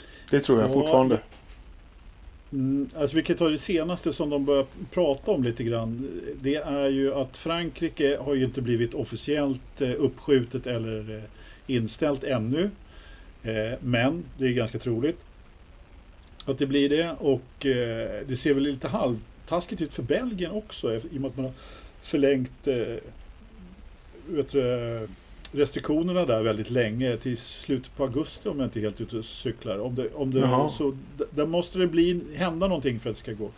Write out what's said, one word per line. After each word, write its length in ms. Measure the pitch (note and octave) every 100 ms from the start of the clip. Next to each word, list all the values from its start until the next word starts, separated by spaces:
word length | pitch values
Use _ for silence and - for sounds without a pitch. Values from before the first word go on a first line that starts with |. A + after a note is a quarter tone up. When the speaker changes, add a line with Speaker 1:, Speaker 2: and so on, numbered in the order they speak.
| - - -
Speaker 1:
Det 80 | C#3+
tror 200 | C#3 A#2
jag 80 | G2+
Speaker 2:
Ja. 40 |
Speaker 1:
fortfarande. 460 | C#3 - C3 C3 A2+ - - - - - - - - - - - - -
Speaker 2:
Mm, 380 | C3+ C3+ C#3 C3+ D#3+
alltså 200 | C#3+ D#3+
vi 80 |
kan 120 | D#3 F3
ta 140 | E3
det 80 | D3+
senaste 560 | - E3 E3 F3 D#3+
som 160 | C3+ D3
de 160 | C#3+ C#3
börjar 200 | C#3 C3+ - -
prata 400 | F#3 D#3 C3+ -
om 120 | C3+
lite 200 | A#2+ A#2
grann. 580 | A#2 A2+ A2+ A#2 C3+ - - C#3
Det 140 | C3+ D3+
är 320 | D3 C#3+ C#3
ju 240 | C3+ C3+
att 240 | C3+ B2+ -
Frankrike 800 | D#3+ E3+ E3 - E3 - C#3+ C#3+
har 120 | C3+
ju 100 | C3+ B2
inte 160 | C3
blivit 320 | B2 A#2 A#2
officiellt, 880 | D3+ A#2+ A#2 - D3 C#3+ B2+ - -
eh, 100 | B2+ B2+
uppskjutet 680 | C3 - - C3+ A#2+ B2 B2
eller, 480 | A#2 A2+ A2 G#2+ G#2+
eh, 60 | G#2 - - - - B2
inställt 480 | A2 - D3+ C#3
ännu. 460 | D3 B2 A2+ D3 G3+ - - - - - - -
Eh, 300 | A2 A2 A2 B2+
men 440 | B2+ A#2 C3 E3+ D#3+ -
det 80 | C3
är 40 |
ganska 260 | A#2+ A2+ A#2
troligt 380 | B2 A2+ D3 F3 - - - - - - - - - - - - -
att 120 | C3
det 80 | C3+
blir 240 | C#3+ C#3+
det. 260 | D3+ E3+ D3
Och, 460 | D3+ B2+ - - C#3
eh, 560 | B2 A#2 A2+ A2 G2+ C3
det 100 | B2+
ser 160 | D#3
väl 100 | C3+
lite 240 | C#3+ C3 C#3
halvtaskigt 960 | G#3+ C3+ A2 - - - E3+ - E3+
ut 120 | D3+
för 100 | -
Belgien 480 | B2 F#3 B3+ F#3 E3+
också, 420 | G#3 - - A#2+ A2+
i 20 |
och 140 | E3 C#3+
med 40 | C3+
att 60 | B2+
man 80 | C3
har 80 | - - - - -
förlängt, 680 | - D3 C#3 C3 B2+ - C#3+
eh, 280 | F3+ - A2+ A#2 - - - - - F3+ - - - - - D3+
vet 240 | D3+ C3
du, 560 | C#3 B2 B2 A#2 A#2 G#2 - - - -
restriktionerna 720 | C#3 C#3 - - D3+ F3+ F3+ D3
där 160 | A2
väldigt 260 | A2 G#2+ G#2+
länge, 480 | B2+ A2 A2+ C3 A2+
till 200 | C3 A#2
slutet 580 | - - - C3 - -
på 80 |
augusti 460 | C3+ C3 D#3+ - G#3
om 100 | C#3+
jag 80 | B2
inte 120 | A2+
är 20 |
helt 200 | G#2 G2
ute 160 | G#2+ A2+
och 80 | A2+
cyklar. 540 | - B2 - A#2+ G2
Om 160 | B2 B2
det, 180 | D3
om 180 | D3+ C3+
det, 60 | C3
Speaker 1:
Jaha. 300 | C3 B2+ D3+
Speaker 2:
så 220 | C#3 C#3 C3+ - -
d-, 60 | -
där 160 | C#3+ D#3
måste 340 | F3 F3 F#3+
det 80 | F3
bli, 340 | E3 F3 F3 D3 C#3+
hända 320 | F3+ E3 G3
någonting 320 | E3 C3 A#2
för 100 | -
att 60 | -
det 40 |
ska 120 | -
gå. 160 | G#2 G#2